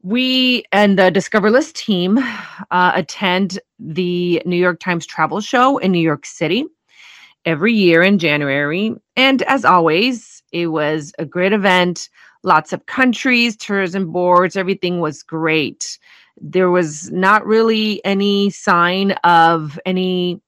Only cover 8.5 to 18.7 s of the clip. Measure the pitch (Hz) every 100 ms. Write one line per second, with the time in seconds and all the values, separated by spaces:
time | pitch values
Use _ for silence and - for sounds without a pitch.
8.5 | 139 147 170 214 - _ - 262 269 -
9.5 | 269 214 180 165 160 240 240 - - _
10.5 | 170 170 160 151 156 147 - 156 180 190
11.5 | 214 196 180 180 170 - _ - _ 131
12.5 | 156 - - - - 254 220 269 240 233
13.5 | 214 - 202 190 190 185 175 180 180 185
14.5 | 196 185 196 175 175 160 143 - 160 160
15.5 | 156 131 - - - _ _ _ _ 151
16.5 | 180 180 180 165 151 170 160 190 214 -
17.5 | 220 226 220 214 202 190 196 202 202 202
18.5 | - -